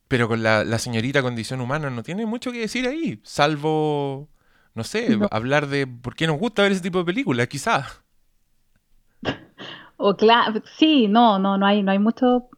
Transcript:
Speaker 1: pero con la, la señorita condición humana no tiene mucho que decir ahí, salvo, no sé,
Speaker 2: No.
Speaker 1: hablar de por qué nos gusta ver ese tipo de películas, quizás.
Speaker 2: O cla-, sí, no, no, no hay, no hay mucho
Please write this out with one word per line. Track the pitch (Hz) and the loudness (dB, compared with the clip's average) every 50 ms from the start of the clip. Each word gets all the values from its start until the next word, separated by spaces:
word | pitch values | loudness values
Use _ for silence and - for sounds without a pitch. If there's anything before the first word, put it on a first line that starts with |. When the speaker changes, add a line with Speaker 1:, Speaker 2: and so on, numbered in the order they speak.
| _ | _
Speaker 1:
pero | - 135 117 120 | -2 0 0 2
con | 107 117 113 110 | 2 0 0 2
la, | 110 110 107 80 | 2 4 2 2
la | 87 113 110 | 0 -2 -2
señorita | - 127 117 110 113 135 139 143 | -2 -2 -2 -2 -2 0 0 0
condición | 127 123 120 117 107 - 127 131 | 0 0 -4 -4 -6 -6 -6 -6
humana | 123 120 139 156 151 135 | -6 -4 -4 -4 -4 -6
no | 123 117 107 | -8 -8 -8
tiene | - 170 208 226 | -8 -8 -6 -6
mucho | 214 233 247 - 254 | -6 -6 -6 -8 -8
que | 247 233 | -8 -6
decir | 226 208 - 240 254 | -8 -6 -4 -4 -4
ahí, | 247 285 330 330 208 113 104 _ | -4 -4 -4 -6 -6 -6 -8 _
salvo, | - - - 143 151 156 143 147 160 156 156 151 151 147 143 143 139 135 139 147 _ _ _ _ _ _ _ _ _ - | -10 -2 0 0 0 0 -2 -2 -2 0 0 0 0 -2 -2 -4 -6 -6 -10 -14 _ _ _ _ _ _ _ _ _ -10
no | 113 110 | -10 -10
sé, | - - 214 240 - 107 | -6 -4 -4 0 0 0
Speaker 2:
No. | 104 104 101 | 0 0 0
Speaker 1:
hablar | - 110 117 131 143 147 147 | -2 -4 -2 0 0 0 0
de | 139 143 139 139 | 0 -2 -4 -4
por | 131 123 117 - 123 - | -4 -8 -12 -14 -12 -6
qué | - 160 | -4 -2
nos | 165 151 143 | -2 -2 -2
gusta | 208 240 - - 202 | -2 -2 0 2 2
ver | 196 | 2
ese | 196 190 | 2 0
tipo | 170 196 170 185 | -4 -4 -2 -2
de | 175 | -2
películas, | 175 185 254 277 - 131 117 123 | -2 -4 -4 -2 -2 0 0 -2
quizás. | - - 139 - 226 226 143 131 - - _ _ _ _ _ _ _ _ _ _ _ _ _ _ _ _ _ _ _ _ _ _ _ _ - - - - - - _ _ - - - - - - - _ | -2 -4 -6 -2 -2 -2 -2 -2 -6 -14 _ _ _ _ _ _ _ _ _ _ _ _ _ _ _ _ _ _ _ _ _ _ _ _ -10 -8 -8 -8 -8 -12 _ _ -20 -20 -18 -18 -20 -20 -20 _
Speaker 2:
O | - 262 202 190 | 0 2 2 2
cla-, | - 214 220 233 240 202 220 214 214 - - - | 4 6 6 6 6 4 0 -2 -6 -8 -8 0
sí, | - 320 311 311 269 226 | 2 4 4 6 4 4
no, | 196 208 233 240 226 196 190 | 6 6 6 6 6 6 4
no, | 196 196 196 | 2 0 2
no | 196 196 | 2 2
hay, | 196 208 208 | 2 2 2
no | 202 196 | 2 2
hay | 196 196 | 2 2
mucho | 208 226 - - 254 247 247 247 247 - - | 2 2 0 2 2 2 2 2 -2 -6 -6